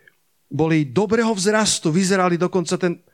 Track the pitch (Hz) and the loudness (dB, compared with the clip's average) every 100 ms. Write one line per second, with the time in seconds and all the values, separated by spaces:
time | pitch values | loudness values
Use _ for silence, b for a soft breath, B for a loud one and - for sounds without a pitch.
0 | b b _ _ _ 139 160 160 139 117 | b b _ _ _ -2 0 0 0 -2
1 | 208 226 226 202 190 214 208 - 170 165 | 0 0 0 0 0 2 0 0 0 0
2 | 185 190 180 170 175 190 160 180 180 170 | 2 2 2 0 0 -2 -2 -2 -2 -4
3 | _ | _